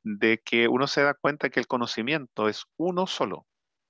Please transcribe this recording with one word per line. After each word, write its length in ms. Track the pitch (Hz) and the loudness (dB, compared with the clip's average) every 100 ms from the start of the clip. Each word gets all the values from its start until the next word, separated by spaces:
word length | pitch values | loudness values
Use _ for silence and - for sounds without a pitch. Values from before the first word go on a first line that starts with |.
de 360 | 110 104 113 110 | -8 0 2 2
que 240 | - 117 117 | 2 2 4
uno 180 | 123 143 | 4 2
se 160 | - | 2
da 120 | 143 | 2
cuenta 360 | 139 139 147 135 | 2 -2 -2 -2
que 100 | 131 | -2
el 60 | 117 | -2
conocimiento 840 | 127 120 - 113 156 - - 107 | -2 -2 -4 -2 -4 -4 -2 -2
es 160 | 104 - - | -2 -8 -4
uno 300 | 165 180 185 | -2 -2 -2
solo, 400 | - 123 87 - _ _ _ | -2 -4 -4 -12 _ _ _